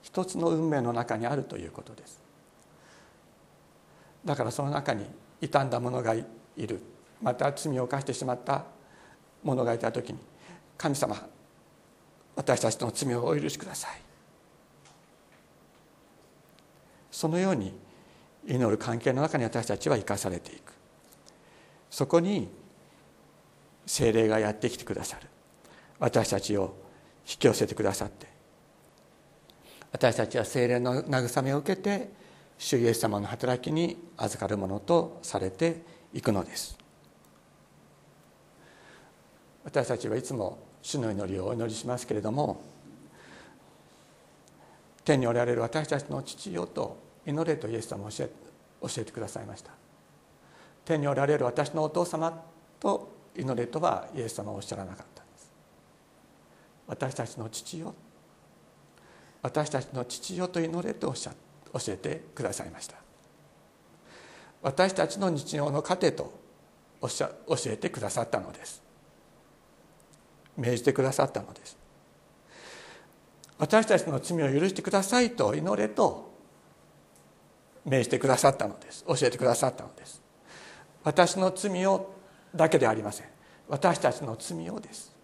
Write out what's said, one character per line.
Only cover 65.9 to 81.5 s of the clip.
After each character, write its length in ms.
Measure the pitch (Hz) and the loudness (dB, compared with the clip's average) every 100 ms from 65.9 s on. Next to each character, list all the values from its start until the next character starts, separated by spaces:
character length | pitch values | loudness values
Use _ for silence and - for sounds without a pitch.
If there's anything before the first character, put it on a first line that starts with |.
| 185 170 | 4 4
と 200 | - - - - - - - _ - | 2 -8 -8 -20 -20 -20 -20 _ -8
お 60 | 123 | -6
っ 20 | |
し 140 | - | -2
ゃ、 80 | - - - | -4 -4 -2
教 80 | 156 123 | 0 0
え 100 | 107 | -2
て 120 | - | -4
く 80 | - | -4
だ 120 | 104 | -4
さ 120 | - | -2
っ 80 | 117 | 0
た 100 | 110 | -2
の 120 | - | -4
で 120 | - | -14
す。 180 | - - - - - - - - - - - - - - - - - - - - | -16 -16 -20 -20 -20 -20 -20 -20 -20 -20 -20 -20 -20 -20 -20 -20 -20 -20 -16 -4
命 200 | 120 120 | 0 4
じ 80 | |
て 80 | 139 | 4
く 100 | 127 | 4
だ 100 | 131 | 2
さ 120 | 135 | 4
っ 80 | 139 | 2
た 80 | 107 | 0
の 120 | - | -10
で 100 | - | -16
す。 140 | - - - - - - - - - - - - - - - - - - - - | -20 -20 -20 -20 -20 -20 -20 -20 -20 -20 -18 -18 -18 -20 -20 -20 -20 -20 -20 -4
「私 280 | 151 214 220 | 4 6 6
た 120 | 196 | 4
ち 60 | |
の 140 | - 139 | 4 -2
罪 220 | - 175 | -2 0
を 180 | 143 139 | 4 4
許 80 | 185 | 2
し 60 | |
て 80 | 190 | 0
く 80 | - | 2
だ 120 | 196 | 2
さ 180 | 196 247 | 4 4
い」 140 | 240 240 | 4 4
と 180 | 110 | 2
祈 260 | 143 165 214 | 2 0 2
れ 80 | 220 | 0
と 420 | 240 196 - - - - - - - - - - - - - - - - - | 4 2 2 -14 -20 -20 -20 -20 -20 -20 -20 -20 -20 -20 -20 -20 -20 -20 -14
命 200 | - 135 | 0 2
じ 60 | 113 | 4
て 80 | 127 | 2
く 80 | 135 | 4
だ 100 | 127 | 6
さ 140 | 143 | 6
っ 60 | 135 | 6
た 120 | 104 | -4
の 100 | - | -6
で 140 | - | -16
す。 120 | - | -14
教 100 | - 139 | -2 2
え 80 | 127 | 2
て 80 | 120 | 4
く 60 | |
だ 100 | 131 | 2
さ 140 | 120 131 | 4 2
っ 60 | |
た 100 | - | 0
の 100 | - | -14
で 100 | - - | -16 -20
す。 140 | - - - - - - - - - | -20 -20 -20 -20 -20 -20 -20 -20 -4
私 320 | 151 147 170 190 | 0 4 4 4
の 140 | 185 | 0